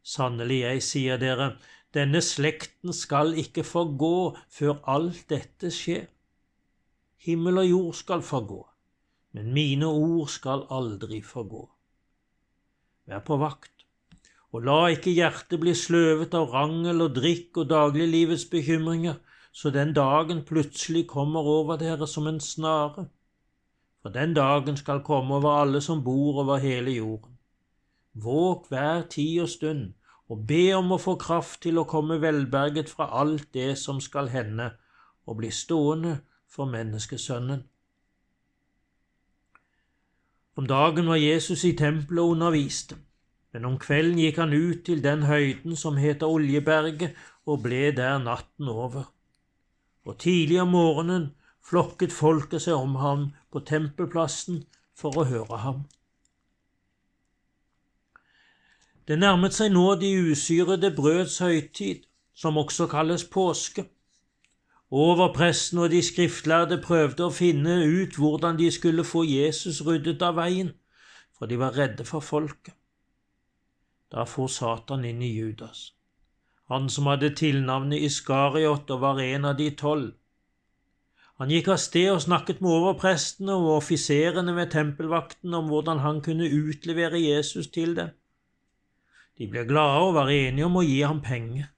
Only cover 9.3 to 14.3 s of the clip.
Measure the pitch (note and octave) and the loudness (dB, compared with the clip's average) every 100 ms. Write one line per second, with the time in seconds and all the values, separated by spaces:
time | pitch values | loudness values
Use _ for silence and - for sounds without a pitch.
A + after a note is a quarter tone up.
9.3 | - G#2+ C3+ D3+ C#3 D#3 D3+ D#3+ E3+ D3 | -10 -4 0 0 0 0 2 2 0 -2
10.3 | - C3 C3+ - C3 B2 G2+ G#2 G#2+ G#2+ | -8 -4 -6 -4 -6 -6 -8 -10 -10 -10
11.3 | B2+ G#2 - - _ _ _ _ _ _ | -12 -12 -14 -18 _ _ _ _ _ _
12.3 | _ _ _ _ _ _ _ - G2+ - | _ _ _ _ _ _ _ -14 -14 -4
13.3 | D3 D3+ - - _ _ _ _ - _ | -2 -2 -6 -20 _ _ _ _ -20 _